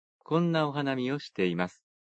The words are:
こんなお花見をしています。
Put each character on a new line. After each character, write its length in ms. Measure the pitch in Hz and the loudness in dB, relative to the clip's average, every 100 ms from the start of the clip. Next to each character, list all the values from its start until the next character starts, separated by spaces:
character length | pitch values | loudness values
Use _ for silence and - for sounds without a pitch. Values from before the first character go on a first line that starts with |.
| _ _ | _ _
こ 140 | - 160 | -2 2
ん 140 | 170 | 2
な 160 | 160 151 | 2 0
お 40 | |
花 220 | 143 139 | 0 -2
見 160 | 131 127 | 0 -2
を 80 | 143 | -4
し 120 | - | -6
て 160 | - 92 | -2 0
い 100 | 85 | 0
ま 120 | 90 | -2
す。 160 | - _ _ _ | -4 _ _ _